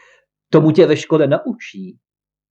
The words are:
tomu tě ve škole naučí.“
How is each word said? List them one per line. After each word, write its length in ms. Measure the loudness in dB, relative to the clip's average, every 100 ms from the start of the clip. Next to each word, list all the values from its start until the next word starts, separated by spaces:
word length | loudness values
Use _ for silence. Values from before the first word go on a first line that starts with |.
| _ _ _ _ _
tomu 220 | 2 2
tě 140 | 2 2
ve 120 | 2
škole 300 | -2 -2 0
naučí.“ 720 | -2 -4 -12 -14 -18 -20 -20 _ _ _ _ _